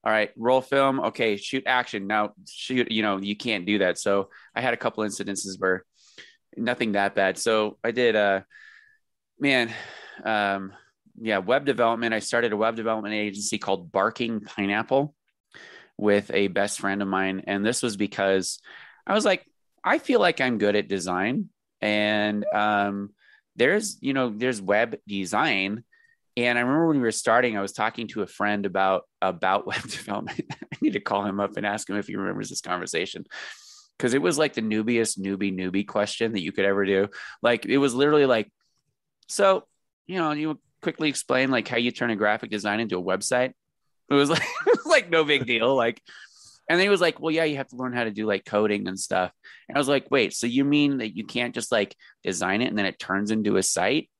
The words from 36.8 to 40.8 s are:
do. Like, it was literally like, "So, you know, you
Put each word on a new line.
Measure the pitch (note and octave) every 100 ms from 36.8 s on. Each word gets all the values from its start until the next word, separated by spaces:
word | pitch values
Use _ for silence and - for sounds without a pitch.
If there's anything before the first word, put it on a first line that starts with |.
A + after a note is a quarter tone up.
do. | G2 G2 G2+ - - -
Like, | A#2+ A#2 -
it | C3+
was | C#3
literally | A#2+ D3 D3+ C3+
like, | A#2 G#2 _ _ _ _ _ _ _ _
"So, | - G3 F#3+ - _ _ _ -
you | F#3
know, | D#3+
you | D3+ D#3 D3 _ _